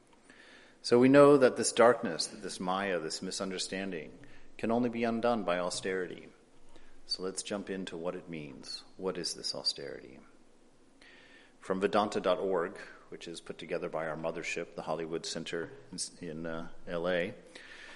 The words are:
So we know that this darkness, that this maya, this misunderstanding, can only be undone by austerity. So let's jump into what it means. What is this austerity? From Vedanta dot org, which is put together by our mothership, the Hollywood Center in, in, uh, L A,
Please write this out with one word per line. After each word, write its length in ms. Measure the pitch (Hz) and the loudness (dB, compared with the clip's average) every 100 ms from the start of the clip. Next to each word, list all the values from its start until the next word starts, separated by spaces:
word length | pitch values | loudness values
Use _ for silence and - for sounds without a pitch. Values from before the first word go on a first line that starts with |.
| _ - - - - - - - | _ -20 -20 -20 -20 -20 -20 -10
So 160 | - 120 | 4 8
we 100 | 131 | 10
know 280 | 139 143 143 | 12 12 10
that 200 | 123 104 | 8 4
this 160 | 110 | 2
darkness, 540 | - 117 120 107 78 - | 8 8 8 2 -4 -6
that 160 | - | -8
this 160 | 90 - | -10 -6
maya, 400 | 92 95 98 87 | -2 0 0 -2
this 240 | 78 - | -2 -6
misunderstanding, 880 | 95 90 98 92 - 95 98 85 71 - - - - - | -6 -6 -6 -4 -4 -4 -4 -6 -10 -14 -16 -16 -16 -4
can 140 | 110 | 0
only 160 | 117 123 | 2 0
be 160 | 117 | 0
undone 400 | 117 113 117 117 | 0 2 2 2
by 160 | 87 90 | 2 0
austerity. 640 | 87 - 98 92 87 - 73 - - - - - - - - | 0 -2 -2 -2 -4 -8 -16 -20 -20 -20 -16 -16 -16 -12 -8
So 160 | - | -6
let's 200 | 92 95 | -4 -6
jump 260 | - 104 98 | -6 -6 -4
into 260 | 95 90 85 | -6 -6 -6
what 200 | 87 90 | -6 -6
it 120 | 80 | -8
means. 540 | 82 73 65 - - - - | -10 -10 -14 -14 -14 -14 -6
What 220 | 92 87 | -4 -4
is 160 | 80 | -4
this 200 | - - | -6 -6
austerity? 640 | 67 - - 69 64 64 65 - - - - - - - - - - - - - - | -4 -4 -4 -6 -10 -14 -18 -20 -20 -20 -20 -20 -20 -20 -20 -20 -20 -20 -20 -20 -10
From 200 | - 92 | -4 0
Vedanta 400 | 98 104 104 107 | 2 4 2 2
dot 180 | 95 90 | 2 2
org, 380 | 95 92 90 98 - - - | 2 0 0 -6 -16 -18 -18
which 180 | 85 - | -14 -12
is 140 | 82 | -12
put 180 | - 95 | -12 -12
together 300 | 80 85 87 | -6 -6 -4
by 180 | 80 80 | -4 -4
our 100 | 78 | -4
mothership, 600 | 82 82 78 - 85 - | -4 -4 -6 -6 -8 -8
the 60 | |
Hollywood 440 | 80 80 82 80 - | -6 -4 -4 -4 -4
Center 440 | 85 80 85 80 - - | -6 -6 -6 -6 -10 -14
in, 360 | 90 - - 87 | -10 -10 -10 -10
in, 180 | 78 82 | -8 -6
uh, 220 | 80 82 - - | -6 -8 -10 -6
L 200 | 87 85 | -2 2
A, 260 | 90 95 - - - - - - | 2 0 -6 -16 -20 -18 -18 -18